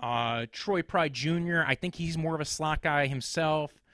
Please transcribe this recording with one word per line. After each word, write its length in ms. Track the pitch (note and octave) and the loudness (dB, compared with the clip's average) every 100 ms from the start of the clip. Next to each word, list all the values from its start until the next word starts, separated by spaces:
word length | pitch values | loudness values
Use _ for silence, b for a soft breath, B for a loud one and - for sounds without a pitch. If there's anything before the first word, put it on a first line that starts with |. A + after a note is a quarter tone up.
Uh, 460 | A#2+ A#2+ A#2 A#2 A#2 | -2 0 0 0 -4
Troy 320 | - - F#3+ | -6 -2 0
Pride 320 | D#3+ F#3 D#3 | 2 2 2
Junior, 500 | B2+ C#3+ E3+ E3+ E3+ | 0 0 0 2 2
I 120 | D#3 C3+ | 2 0
think 180 | F3+ | -2
he's 240 | - E3+ D#3+ | -4 -4 -2
more 160 | D#3+ | 0
of 60 | D#3+ | 0
a 40 | |
slot 380 | D3 - D#3 D3+ | -2 -2 0 0
guy 240 | E3 D3 C#3 | 2 2 2
himself. 640 | C3+ - - D#3+ D#3 D3 - _ | 0 -2 0 2 2 -2 -8 _